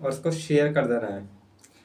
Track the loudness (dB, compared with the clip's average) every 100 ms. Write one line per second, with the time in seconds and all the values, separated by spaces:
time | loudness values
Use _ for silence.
0 | -6 -4 -2 -4 2 2 4 2 2 0
1 | -2 -6 -12 -18 _ _ -20 _